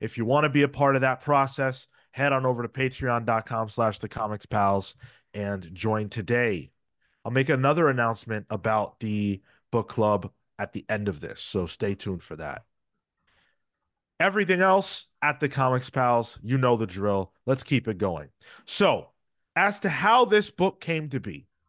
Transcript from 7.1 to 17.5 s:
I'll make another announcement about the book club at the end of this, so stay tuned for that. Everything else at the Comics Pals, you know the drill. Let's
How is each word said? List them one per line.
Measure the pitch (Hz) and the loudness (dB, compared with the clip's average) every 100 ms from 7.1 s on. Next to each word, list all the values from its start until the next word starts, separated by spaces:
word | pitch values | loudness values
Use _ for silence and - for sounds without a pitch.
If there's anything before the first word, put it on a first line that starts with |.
| _ | _
I'll | 113 | -2
make | 127 135 | 0 2
another | 131 135 156 151 | 2 2 4 2
announcement | 127 117 110 113 107 - | 2 0 -2 -6 -8 -6
about | 107 110 107 101 - | -4 0 0 -2 -6
the | 110 104 104 98 _ _ - | -4 -2 -2 -4 _ _ -4
book | 120 101 | -2 -2
club | - 107 101 98 _ _ - | 0 2 2 -2 _ _ -12
at | 101 | -10
the | - - | -8 -6
end | 107 101 | -4 -2
of | 73 | -4
this, | 85 - | -8 -10
so | - 98 85 | -6 -4 -4
stay | - 104 | -4 -4
tuned | 98 104 87 | -4 -6 -8
for | - 78 | -10 -12
that. | 76 - _ _ _ _ _ _ _ _ _ _ _ _ _ _ _ - | -10 -12 _ _ _ _ _ _ _ _ _ _ _ _ _ _ _ 0
Everything | 185 202 185 180 | 0 2 2 4
else | 190 190 190 - - - | 4 4 2 -6 -8 -4
at | 147 143 | -2 0
the | 147 | -2
Comics | 139 131 127 127 | 2 2 2 -2
Pals, | 135 123 120 113 - | 0 2 2 0 -8
you | 110 131 | -2 2
know | 127 120 | 4 2
the | 107 | 0
drill. | 92 104 98 92 _ | -2 0 0 -2 _
Let's | 131 | -2